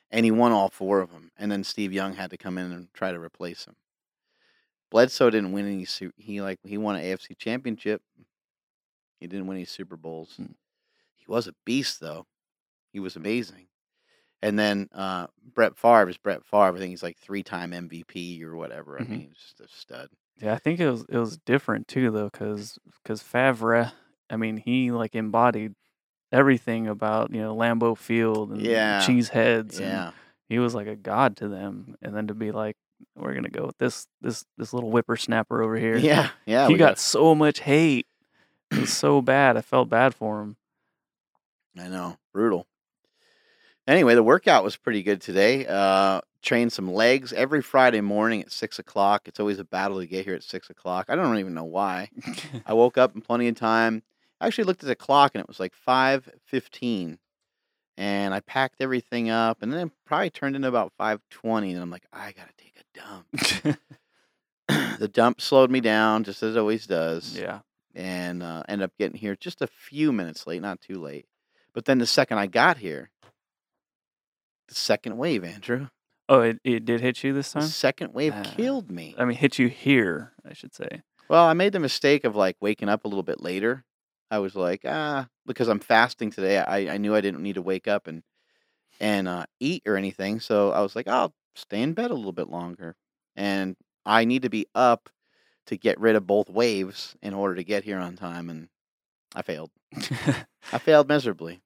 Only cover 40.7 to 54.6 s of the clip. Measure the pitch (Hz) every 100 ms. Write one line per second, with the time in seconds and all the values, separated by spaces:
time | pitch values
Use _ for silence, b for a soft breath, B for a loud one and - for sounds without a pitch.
40.7 | _ _ _ _ _ _ _ _ _ _
41.7 | 90 90 92 90 90 _ 98 113 90 -
42.7 | _ _ _ _ _ _ _ _ _ _
43.7 | _ - 165 135 120 113 175 - 139 98
44.7 | - - 107 92 98 - 95 104 135 -
45.7 | 95 98 95 98 95 - _ - 120 120
46.7 | - 92 92 120 135 127 113 135 151 -
47.7 | 135 127 110 101 104 113 110 - - 110
48.7 | - - 104 98 101 - - 104 98 -
49.7 | 92 98 95 85 92 95 90 - 92 -
50.7 | - 90 92 92 165 165 110 95 82 82
51.7 | 87 98 92 101 - 123 - 151 123 -
52.7 | 113 123 127 127 104 - 120 120 117 113
53.7 | 113 113 110 - _ _ - 233 233